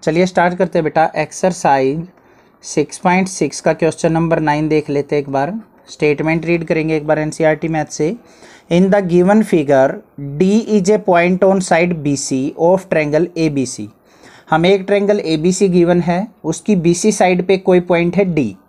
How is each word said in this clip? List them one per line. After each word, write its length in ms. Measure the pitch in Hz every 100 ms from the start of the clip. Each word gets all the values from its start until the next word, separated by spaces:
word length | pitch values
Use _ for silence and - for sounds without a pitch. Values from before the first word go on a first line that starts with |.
चलिए 220 | - 160 185
स्टार्ट 320 | 185 175 175
करते 220 | 185 175
हैं 40 |
बेटा। 200 | 156 156 160 -
एक्सरसाइज 880 | 151 - 185 180 170 139 135 151 170 _ _ _ _ _
सिक्स 340 | - - 147 -
पॉइंट 300 | 185 180 190
सिक्स 320 | - 147 -
का 120 | -
क्वेश्चन 380 | 160 160 151 170
नंबर 280 | 160 165 160
नाइन 280 | 156 147 156
देख 200 | 156 147
लेते 260 | 143 139 147
हैं 60 |
एक 60 | 139
बार। 240 | 135 143 220 - _ _
स्टेटमेंट 560 | - 151 147 156 165 165
रीड 180 | 170 165
करेंगे 280 | 160 156 160
एक 80 | 151
बार 120 | 151
एनसीईआरटी 480 | 151 151 160 156 160
मैथ 180 | 160 147
से। 280 | - 151 233 - - - - _
In 160 | 170 190
the 140 | 202
given 400 | 190 175 180 208
figure, 480 | 208 175 139 139 135 208 - - 143 143
D 80 | 190 208 220
is 200 | 214 185
a 80 | 214
point 400 | 202 175 175 185
on 180 | 196 196
side 300 | 185 170 175 170
B 160 | 147 139
C 220 | - 135 139 -
of 240 | 165 185 185
triangle 380 | 160 151 151 180 -
A 140 | 160
B 160 | 139 123
C। 200 | - 104 _ _ _ - - _
हमें 200 | 160 175
एक 160 | 196 190
ट्रायंगल 320 | 202 202 208
एबीसी 500 | 160 160 165 185 202
गिवन 320 | 180 170 175
है, 260 | 175 175 214 _
उसकी 320 | 156 160 - 202
बीसी 340 | 165 175 214
साइड 340 | 214 185 180 180
पे 100 | 196
कोई 200 | 190 180
पॉइंट 340 | 175 170 175 175
है 80 | 202 156
D 120 | 117 95